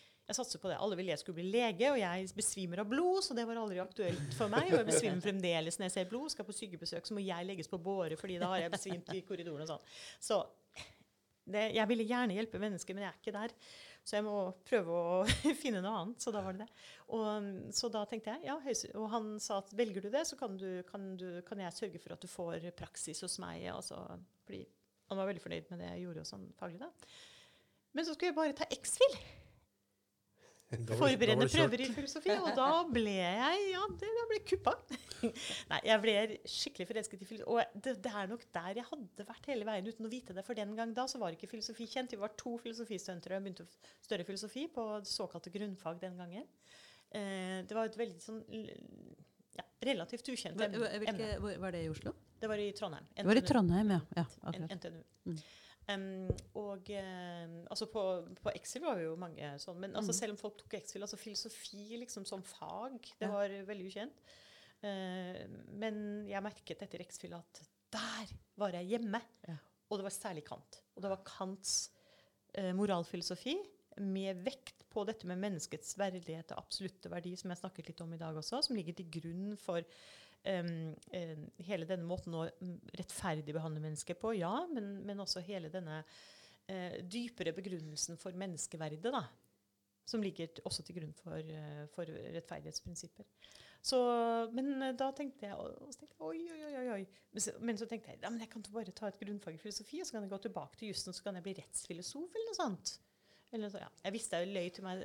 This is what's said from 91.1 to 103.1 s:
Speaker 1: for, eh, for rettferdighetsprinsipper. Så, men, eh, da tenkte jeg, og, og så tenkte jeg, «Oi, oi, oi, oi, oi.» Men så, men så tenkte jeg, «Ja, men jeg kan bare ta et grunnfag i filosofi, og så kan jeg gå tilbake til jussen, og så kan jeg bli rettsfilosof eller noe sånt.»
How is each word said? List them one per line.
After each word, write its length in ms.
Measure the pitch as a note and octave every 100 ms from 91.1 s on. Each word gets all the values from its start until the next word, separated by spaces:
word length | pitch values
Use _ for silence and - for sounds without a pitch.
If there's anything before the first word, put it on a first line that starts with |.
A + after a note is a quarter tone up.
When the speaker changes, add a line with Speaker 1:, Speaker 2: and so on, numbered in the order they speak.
Speaker 1:
for, 220 | D#3 E3+ D#3
eh, 460 | D#3 D#3 D3+ D3 D3
for 220 | - F3 - -
rettferdighetsprinsipper. 920 | E3 E3 E3 C#3+ - - E3+ F3 - - _ - - - -
Så, 180 | - B3+ B3 A#3+ A#3 A#3 A3+
men, 200 | A#3+ C4+ C4+
eh, 100 | C4
da 180 | B3+ C4+
tenkte 340 | C4+ C#4+ - G3+
jeg, 80 |
og, 240 | G3 - -
og 100 | D4
så 100 | -
tenkte 120 | D4+
jeg, 120 | - D#4+
«Oi, 160 | E4 E4+
oi, 100 | D#4+
oi, 100 | D4+ C#4
oi, 140 | B3+
oi.» 160 | G#3 G3 - _
Men 80 | -
så, 120 | - -
men 180 | A#3 G#3+
så 80 | A3+
tenkte 260 | A#3 -
jeg, 80 | -
«Ja, 80 | -
men 100 | A#3
jeg 100 | A3
kan 120 | A3+ G3+
bare 200 | G#3 G3
ta 140 | - G#3
et 100 | F#3+
grunnfag 380 | G3+ G#3 F#3 D#3+
i 60 |
filosofi, 380 | G#3 G3 G3+ D4
og 60 | F#4
så 80 | A3+
kan 60 |
jeg 80 | G3
gå 120 | G3
tilbake 360 | G#3+ F#3+ C#3+ -
til 140 | A3
jussen, 180 | F#3+ -
og 60 | F3+
så 60 | -
kan 80 |
jeg 120 | F#3 F3+
bli 80 | F#3+
rettsfilosof 760 | - - - E3+ F#3 C#4 F4
eller 160 | A4+ A4+
noe 60 | -
sånt.» 380 | D#4 F#3 - - _